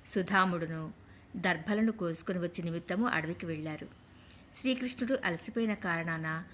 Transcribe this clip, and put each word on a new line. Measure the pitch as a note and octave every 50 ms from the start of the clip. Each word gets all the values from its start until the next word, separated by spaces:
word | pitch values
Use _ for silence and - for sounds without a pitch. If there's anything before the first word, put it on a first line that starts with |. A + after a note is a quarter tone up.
| -
సుధాముడును | - - G#3 F3+ F#3 G3+ F#3+ F#3 F#3 F3 E3 E3 D#3+ E3 D#3+ D#3+ - - - - - - - - - -
దర్భలను | F#3 E3+ F#3 E3+ D#3+ D#3+ G#3 G#3 G#3+ A3 A3+
కోసుకుని | G#3+ A3 F3+ E3+ D#3+ E3 - - F3+ F3+
వచ్చి | E3+ E3+ - -
నిమిత్తము | E3+ E3+ E3 E3+ E3+ - F3+ G3+ A#3+
అడవికి | - - D#3+ D#3 D#3+ F3 - -
వెళ్ళారు. | E3 D#3+ D#3 D#3 D#3 D3+ D3+ - - - - - - - - - - - - - - - -
శ్రీకృష్ణుడు | - C4 B3+ B3+ B3+ B3 - - B3 A#3 C4+ - -
అలసిపోయిన | F#3 E3+ D#3+ - A3 - A#3 A3+ G#3+ G#3
కారణాన | G#3 - F3+ E3+ E3 E3 E3+ D#3+ D#3+ D#3+ D#3+ D#3+ E3 F3+ -